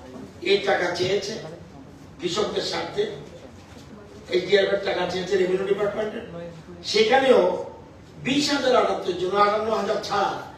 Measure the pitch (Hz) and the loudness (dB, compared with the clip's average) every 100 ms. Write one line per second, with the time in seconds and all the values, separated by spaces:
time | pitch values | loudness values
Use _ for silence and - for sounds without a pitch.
0 | - - - - - 202 - 381 175 180 | -16 -16 -16 -8 0 2 2 0 0 -2
1 | 185 202 214 220 156 170 - - - - | 0 0 -2 -8 -10 -14 -18 -20 -20 -20
2 | - - 175 214 202 190 - 170 165 202 | -20 -8 -4 -2 -2 -2 -2 -4 -4 -2
3 | 220 - - - - - - - - - | -4 -4 -14 -18 -18 -20 -20 -20 -20 -20
4 | - - - 180 180 202 196 196 196 170 | -20 -18 -2 -2 4 4 4 0 0 -2
5 | 175 185 180 196 180 185 196 202 208 220 | -2 -4 0 2 2 2 0 0 0 -2
6 | 214 233 - 170 170 - - - - 208 | -4 -6 -10 -12 -12 -14 -18 -12 -2 2
7 | 220 269 262 208 180 - - - - - | 6 6 8 6 6 0 -6 -12 -18 -20
8 | - - 226 285 - 285 254 226 196 196 | -20 -8 0 0 2 2 4 4 4 0
9 | - 175 180 202 202 214 220 214 208 - | -2 -2 0 4 4 4 0 0 0 -2
10 | - 202 254 - - | -2 0 0 -2 -10